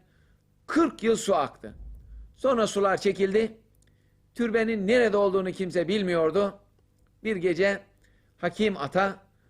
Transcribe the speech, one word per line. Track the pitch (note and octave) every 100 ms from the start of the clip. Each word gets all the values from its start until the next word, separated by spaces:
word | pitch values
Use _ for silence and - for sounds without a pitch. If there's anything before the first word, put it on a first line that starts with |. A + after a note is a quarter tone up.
| _ _ _ _ _ _ -
kırk | D#4 E4 -
yıl | A3 A3
su | - E3+
aktı. | C3+ - G#2+ - - - - - - -
Sonra | B3+ A#3+ G3
sular | G3 G3 F3+
çekildi. | G3+ F3+ G3 G#3 A3 - _ _ _ _ _ _ _
Türbenin | - A#3 A3+ A3 A3 F#3+
nerede | B3 A3+ G3+
olduğunu | G3+ F#3+ F#3
kimse | F3 F#3 F3 E3
bilmiyordu. | G#3 F3+ E3+ D#3+ F3+ G3+ G3 _ _ _ _ _ _
Bir | A3 G3
gece | F3+ E3 G3 G3 - _ _ _ _ _
Hakim | F3 - G#3+ G3
Ata, | D3 F3+ G3 - _ _